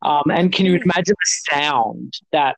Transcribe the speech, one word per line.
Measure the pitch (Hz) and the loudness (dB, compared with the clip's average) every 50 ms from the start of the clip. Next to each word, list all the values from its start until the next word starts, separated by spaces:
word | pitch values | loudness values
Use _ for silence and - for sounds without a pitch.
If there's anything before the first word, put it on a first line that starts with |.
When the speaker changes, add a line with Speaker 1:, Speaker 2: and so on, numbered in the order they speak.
Speaker 1:
Um, | - 151 151 147 143 - | 0 0 0 2 2 0
and | 190 170 175 185 | 0 2 2 0
can | 185 - 190 185 | 2 2 2 2
you | 180 175 | 2 2
Speaker 2:
Mm. | - | 2
Speaker 1:
imagine | 175 175 175 185 180 208 | 0 0 0 0 0 0
the | - - - - - - - 151 | -2 0 -4 -4 -4 -4 -2 -2
sound | 143 147 151 143 127 113 107 110 117 123 127 - - _ _ | 0 0 0 0 0 0 -2 -4 -8 -12 -12 -14 -16 _ _
that | - 151 143 135 - | 0 0 0 0 -2